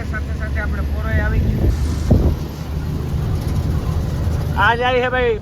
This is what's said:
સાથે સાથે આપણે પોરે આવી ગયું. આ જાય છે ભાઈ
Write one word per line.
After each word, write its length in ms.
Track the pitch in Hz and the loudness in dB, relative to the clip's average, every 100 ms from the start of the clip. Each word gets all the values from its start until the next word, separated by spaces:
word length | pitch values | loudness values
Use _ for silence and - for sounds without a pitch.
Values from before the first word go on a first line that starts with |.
| 226 | -4
સાથે 220 | 220 - - | -4 -4 -4
સાથે 220 | - 220 | -2 -2
આપણે 220 | 208 - | -2 -2
પોરે 300 | - - - 220 | -2 -2 0 0
આવી 200 | 214 220 | 2 2
ગયું. 320 | - - - - - - - - 80 76 76 76 - - - - - - - - - - - - - - - - - - - - | 2 2 2 2 0 0 4 4 4 0 -4 -8 -6 -6 -4 -4 -2 -2 -2 -2 -2 0 0 0 0 -2 -2 -2 0 0 0 2
આ 160 | 208 233 | 2 2
જાય 260 | 247 254 | 2 2
છે 60 | 247 | 2
ભાઈ 320 | 254 240 220 | 2 0 0